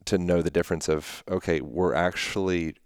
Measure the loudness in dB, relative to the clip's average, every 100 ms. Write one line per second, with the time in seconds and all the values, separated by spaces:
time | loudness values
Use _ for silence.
0 | -2 0 4 2 2 0 0 -2 0 -2
1 | -2 -12 -6 -4 0 0 0 0 2 4
2 | 2 0 -4 -2 0 0 -2 -6